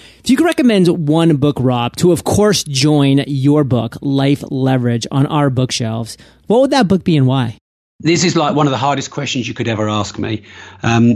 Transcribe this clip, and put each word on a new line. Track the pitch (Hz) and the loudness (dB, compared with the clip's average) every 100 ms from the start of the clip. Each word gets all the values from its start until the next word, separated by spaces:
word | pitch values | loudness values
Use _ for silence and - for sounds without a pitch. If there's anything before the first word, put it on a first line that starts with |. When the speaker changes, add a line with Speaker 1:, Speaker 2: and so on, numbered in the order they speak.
| - - | -20 -8
Speaker 1:
If | - | -2
you | 262 | 2
could | 330 | 2
recommend | 320 247 202 175 175 147 | 2 2 4 2 2 0
one | 160 165 147 | 2 2 2
book, | 147 139 | 0 0
Rob, | 127 123 120 - | 0 0 -2 0
to | 180 | 2
of | 165 - | 2 0
course | - 208 180 - | 2 2 0 -4
join | 135 151 147 139 139 139 | -2 2 4 4 2 0
your | 139 135 151 | 0 2 2
book, | 131 120 117 - | 2 -2 -2 -6
Life | 147 139 139 139 - | -4 0 0 0 -4
Leverage, | 135 131 131 120 117 - | -2 0 0 0 -2 -2
on | 139 147 | -2 0
our | 151 143 | 0 0
bookshelves, | 123 127 - 113 113 110 - - _ - | 0 -4 -4 -6 -6 -10 -14 -20 _ -2
what | 220 | 2
would | 269 | 2
that | 277 180 | 2 2
book | 190 - | 0 0
be | 156 | 2
and | 131 | 2
why? | 135 117 - _ _ _ _ | 0 -4 -8 _ _ _ _
Speaker 2:
This | 151 175 | -2 0
is, | 180 156 | 0 0
like, | 147 147 | 0 0
one | 147 | 0
of | |
the | 123 | 0
hardest | 135 135 - | -2 -2 -6
questions | - 135 131 117 | -10 -6 -6 -6
you | 113 | -6
could | 113 | -4
ever | 107 107 | -4 -2
ask | 107 104 - | -4 -6 -8
me. | 107 107 - - - - | -8 -8 -10 -20 -20 -8
Um, | 110 117 117 | -2 2 2